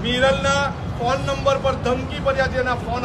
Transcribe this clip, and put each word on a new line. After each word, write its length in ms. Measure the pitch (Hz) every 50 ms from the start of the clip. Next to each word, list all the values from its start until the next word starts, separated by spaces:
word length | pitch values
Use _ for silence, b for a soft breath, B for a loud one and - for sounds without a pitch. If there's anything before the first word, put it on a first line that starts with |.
| -
મિરલના 600 | 233 247 247 262 269 269 269 269 277 277 277 277 269 269 - - - - -
ફોન 200 | 240 240 262 269 269
નંબર 300 | 269 277 269 - 277 277 269 269
પર 100 | 269 254 254 -
ધમકી 400 | 233 247 254 254 - - 247 254
ભર્યા 260 | 269 269 269 262 262 -
જેના 220 | 254 247 254 247 - -
ફોન 180 | 226 233 247 247